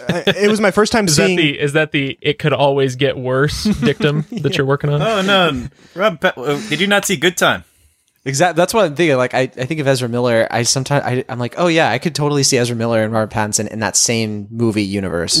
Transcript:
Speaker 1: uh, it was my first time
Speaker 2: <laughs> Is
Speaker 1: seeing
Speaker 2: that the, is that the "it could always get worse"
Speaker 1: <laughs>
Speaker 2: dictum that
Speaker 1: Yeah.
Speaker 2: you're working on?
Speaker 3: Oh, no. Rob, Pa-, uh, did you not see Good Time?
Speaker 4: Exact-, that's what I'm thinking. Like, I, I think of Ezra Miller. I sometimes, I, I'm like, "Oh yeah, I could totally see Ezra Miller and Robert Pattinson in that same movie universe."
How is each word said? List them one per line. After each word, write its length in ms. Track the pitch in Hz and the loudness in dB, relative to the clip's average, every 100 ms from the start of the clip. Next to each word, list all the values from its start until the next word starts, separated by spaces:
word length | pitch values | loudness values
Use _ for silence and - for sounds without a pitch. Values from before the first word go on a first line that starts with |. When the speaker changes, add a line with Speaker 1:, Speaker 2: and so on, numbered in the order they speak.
| - | -4
Speaker 1:
uh, 140 | 175 175 | -2 0
it 220 | 175 208 | 2 2
was 120 | 214 | 2
my 100 | 208 | 2
first 200 | 190 220 | 2 2
time 140 | 233 | 2
Speaker 2:
<laughs> 20 | 196 | 2
Is 100 | 147 | 2
Speaker 1:
seeing 200 | 190 180 | 2 2
Speaker 2:
that 60 | |
the, 160 | 151 - | 0 0
is 120 | 147 | 0
that 180 | 151 156 | 0 0
the 260 | 147 135 - | -2 -4 -4
"it 160 | 143 143 | -4 -2
could 140 | 156 | -2
always 420 | 127 143 139 135 127 | 2 2 2 0 0
get 200 | 135 135 | -2 -2
worse" 460 | 127 131 147 - | -2 0 0 0
Speaker 1:
<laughs> 160 | 214 196 | -2 0
Speaker 2:
dictum 440 | 139 143 156 151 151 | 0 0 0 0 -4
that 220 | 233 147 | -4 -2
Speaker 1:
Yeah. 60 | 175 | 0
Speaker 2:
you're 80 | 135 | 0
working 240 | 139 147 | 0 0
on? 120 | 147 | 0
Speaker 3:
Oh, 180 | 214 214 | 0 0
no. 460 | 190 196 170 131 117 - - | 2 2 2 -2 -6 -14 -14
Rob, 260 | 170 208 165 | -2 -2 0
Pa-, 120 | 185 - | -2 -2
uh, 240 | 127 143 214 | -2 -2 -2
did 120 | 151 | -2
you 60 | 196 | 2
not 180 | 202 | 0
see 120 | 196 165 | 0 0
Good 200 | 170 175 | 0 2
Time? 280 | 170 101 - _ _ _ _ _ 135 | 0 0 -6 _ _ _ _ _ -4
Speaker 4:
Exact-, 300 | 135 175 160 | 0 2 2
that's 160 | 180 | 0
what 120 | 226 180 | 2 0
I'm 80 | |
thinking. 220 | 143 170 131 | 2 2 2
Like, 160 | 127 | 2
I, 60 | 120 | 0
I 220 | 131 - 127 | -2 -4 -6
think 140 | 160 | -2
of 60 | 135 | 0
Ezra 220 | 131 123 | 0 0
Miller. 380 | 120 123 113 110 | 0 2 2 2
I 120 | 117 | 0
sometimes, 420 | 120 135 131 143 | 0 -2 0 -2
I, 200 | - 127 - | 0 -4 -4
I'm 100 | 120 | -6
like, 160 | 120 - | -6 -2
"Oh 80 | 175 | 0
yeah, 240 | 165 139 | 2 2
I 80 | 113 | 0
could 160 | 175 | -2
totally 280 | 139 147 147 | -2 0 0
see 140 | 135 127 | 2 2
Ezra 180 | 120 | 0
Miller 280 | 117 117 113 | -2 0 0
and 100 | 107 | 0
Robert 220 | 113 107 | 0 -2
Pattinson 340 | 110 107 104 104 | -2 -2 -2 -4
in 120 | 110 | -4
that 160 | 104 - | -2 0
same 520 | - 117 110 104 101 | 0 0 -2 -6 -8
movie 320 | 113 117 104 | -2 0 0
universe." 540 | 101 101 95 82 82 - | 0 -2 -2 -4 -2 -2